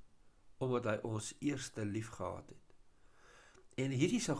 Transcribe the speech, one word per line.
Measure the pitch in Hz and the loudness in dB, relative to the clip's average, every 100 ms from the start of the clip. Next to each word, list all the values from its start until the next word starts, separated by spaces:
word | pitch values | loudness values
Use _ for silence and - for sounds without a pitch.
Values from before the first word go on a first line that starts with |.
| - - - - - - | -14 -20 -20 -20 -20 -4
omdat | 131 123 | 0 2
hy | 110 110 | 2 0
ons | 113 107 - - | 0 -2 -4 -2
eerste | 147 143 - - 104 | -2 -2 -4 -4 -2
lief | 107 110 | -2 -4
gehad | - 90 92 - | -4 -4 -4 -10
het." | - - - - - - - - - - - - - | -18 -20 -20 -20 -20 -20 -20 -20 -20 -20 -20 -10 -2
En | 135 | 0
hierdie | 127 170 240 | 4 4 4
sou | - | 2